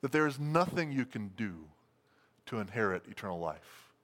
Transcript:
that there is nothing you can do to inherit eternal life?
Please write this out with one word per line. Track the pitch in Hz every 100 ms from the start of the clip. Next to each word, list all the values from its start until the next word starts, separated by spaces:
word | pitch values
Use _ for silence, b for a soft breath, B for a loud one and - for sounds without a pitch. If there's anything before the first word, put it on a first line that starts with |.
that | 139
there | 151 151
is | 139
nothing | 147 160 160 175 160
you | 135 123
can | 117 101
do | 92 107 82 78 _ _ _ b b b b
to | - 117
inherit | 98 113 104 90 -
eternal | 95 101 87
life? | 82 78 - - - _